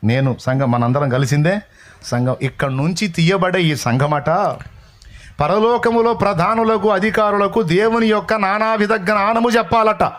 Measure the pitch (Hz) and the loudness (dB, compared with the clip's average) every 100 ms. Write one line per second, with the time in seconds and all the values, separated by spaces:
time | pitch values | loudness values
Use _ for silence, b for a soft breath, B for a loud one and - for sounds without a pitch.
0 | 107 123 135 120 - 131 135 120 120 131 | 0 0 0 -2 -2 -2 0 0 0 0
1 | 143 127 135 147 151 196 - B B B | 0 0 0 2 2 -2 -6 B B B
2 | - 123 123 127 135 - 143 131 151 180 | -6 -2 -2 -2 -4 -4 -6 -2 -4 -2
3 | 214 165 165 196 180 185 170 139 - 120 | -4 0 0 2 0 0 0 0 0 0
4 | 147 151 139 170 196 123 - - B B | 0 0 0 0 0 -4 -12 -20 B B
5 | B B B - 147 196 220 240 240 233 | B B B -4 0 2 2 2 0 2
6 | 226 226 196 190 180 226 220 220 202 196 | 0 2 0 0 0 0 0 0 0 0
7 | 214 208 214 202 202 233 190 175 220 233 | 0 0 0 0 0 0 0 2 2 2
8 | 226 214 180 220 196 202 220 220 208 226 | 2 0 0 -2 0 0 0 0 0 0
9 | 180 214 202 226 240 233 220 233 220 214 | 0 0 2 2 2 2 2 2 2 2
10 | 151 | -2